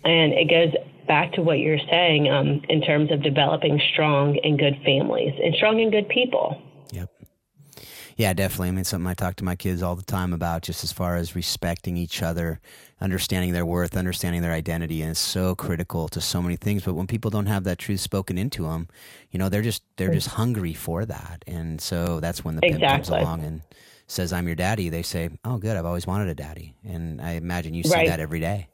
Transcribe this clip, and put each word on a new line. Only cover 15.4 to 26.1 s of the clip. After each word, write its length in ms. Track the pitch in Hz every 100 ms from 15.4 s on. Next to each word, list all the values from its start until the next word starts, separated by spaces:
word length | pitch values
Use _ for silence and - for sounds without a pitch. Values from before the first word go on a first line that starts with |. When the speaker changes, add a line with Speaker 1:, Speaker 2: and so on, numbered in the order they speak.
| 92 90
Speaker 2:
critical 540 | - 85 85 85 82
to 100 | -
so 220 | - 87
many 160 | 87 87
things. 260 | 104 104
But 120 | 92 82
when 120 | 92
people 240 | 110 110
don't 140 | 104 101
have 180 | 101
that 140 | 95 87
truth 240 | - 98
spoken 360 | - 98 92 90
into 260 | 117 -
them, 260 | 80 80 85 - - - -
you 80 | -
know, 80 | 95
they're 140 | 101
just, 220 | 113 107 _ -
they're 180 | 92
just 140 | - -
hungry 460 | - 117 113 87
for 320 | 80 - 82 113
that. 400 | 71 82 82 -
And 320 | 85 82 80
so 400 | - 87 87 82
that's 240 | 82 85
when 120 | 78 80
the 60 |
pimp 200 | 80 78
comes 260 | 139 143 -
Speaker 1:
Exactly. 140 | 90
Speaker 2:
along 240 | 85 80 78
and 160 | 80 76 - - - _
says, 260 | - 90
"I'm 140 | 87 87
your 100 | 82
daddy." 320 | 90 110 87
They 120 | 82
say, 280 | 85 87 82 - 107
"Oh, 140 | 120
good. 180 | 107 101
I've 80 | 85
always 200 | 87
wanted 220 | 92